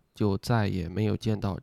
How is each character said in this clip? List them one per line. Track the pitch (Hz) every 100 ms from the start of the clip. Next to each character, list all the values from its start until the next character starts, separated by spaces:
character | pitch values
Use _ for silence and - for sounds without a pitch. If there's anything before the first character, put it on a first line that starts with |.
| _
就 | - 107 98
再 | - 117 101
也 | 95 82
没 | 92 107
有 | 101
见 | 110 104
到 | 101 90